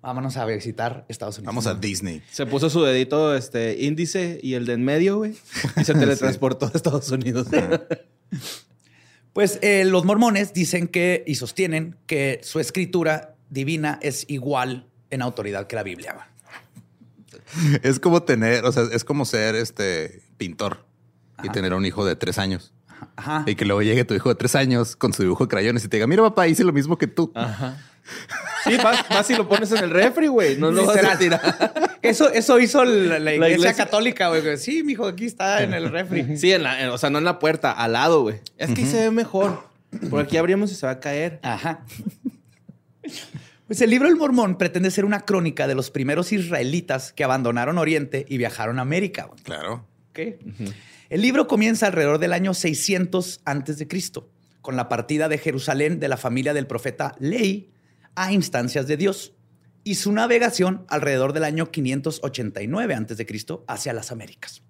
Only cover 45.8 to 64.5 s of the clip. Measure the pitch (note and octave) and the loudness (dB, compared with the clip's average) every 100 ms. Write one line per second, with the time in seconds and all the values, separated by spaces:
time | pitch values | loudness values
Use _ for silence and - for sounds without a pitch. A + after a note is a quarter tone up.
45.8 | C3 D3 C3+ D3+ F3+ G#3+ E3+ E3 B2+ E3 | -4 -4 -2 -2 -2 -2 -2 -2 -2 -4
46.8 | E3+ C3 - - C#3 C3 A#2+ A#2+ B2 F3 | -4 -6 -6 -4 0 2 0 0 0 0
47.8 | D#3 D#3 C#3+ C3+ C#3 C3+ A#2 - A2+ B2 | 0 0 -2 -6 -6 -4 -4 -4 -4 -4
48.8 | B2+ D#3+ G3 - - - - D#2 E2 A#2 | -2 -2 -2 -6 -14 -16 -14 -10 -8 -10
49.8 | A2 _ _ - A#2+ - - G2+ G2+ G2+ | -12 _ _ -10 -10 -10 -18 -12 -12 -12
50.8 | - - _ E3 A#3 C4+ - A3 A3 A3 | -20 -20 _ 0 2 2 2 2 2 2
51.8 | G#3 F3 D3 D3+ F3 F3 F#3+ F3+ F3+ D3 | 2 2 2 2 2 0 -2 -2 -2 -2
52.8 | - F#3 F3+ F#3 F3+ - - C#3+ C#3 D3+ | -2 0 0 -2 -4 -8 -6 -6 -4 -8
53.8 | D3+ - - - - _ _ _ - B2+ | -6 -8 -8 -12 -16 _ _ _ -8 -6
54.8 | A#2+ A#2+ A#2 D3+ D#3 D3+ D#3+ C3+ C3 C3+ | -4 -4 -2 -2 0 -2 -2 -4 -4 0
55.8 | D3+ E3 C#3+ B2+ B2+ A#2+ C3 D3 C3+ A#2+ | 0 -2 -4 -4 -2 -2 -2 -2 -4 -6
56.8 | C#3 A#2+ C#3+ - C#3 A3+ G#3 G3 - _ | -8 -6 -8 -4 -4 0 -2 -2 -10 _
57.8 | _ _ _ - F#3 G3+ D#3 B2 B2 D3 | _ _ _ -6 0 0 0 -2 -2 -4
58.8 | C3+ D3+ F#3+ G3 - _ _ _ _ _ | -2 -2 -2 -2 -12 _ _ _ _ _
59.8 | - F#3+ G3+ G#3 A#3 A#3+ A#3 A#3 F3+ F#3 | -6 -4 0 0 2 4 2 2 0 0
60.8 | - D3 C#3+ C3+ C3 D3 D3+ D#3 D#3+ - | -4 -2 0 0 0 0 -2 -2 -4 -2
61.8 | C3 C3+ C#3 D#3 C#3 - G#2+ G2 G#2 F3 | -2 -2 -4 -6 -8 -6 -8 -6 -6 -4
62.8 | A#3 C3 A2 A2 G#2+ G#2+ - D#3 - A2+ | -4 -4 -6 -8 -8 -10 -10 -12 -10 -10
63.8 | - A2+ - A#2 - - - | -6 -8 -8 -14 -16 -18 -20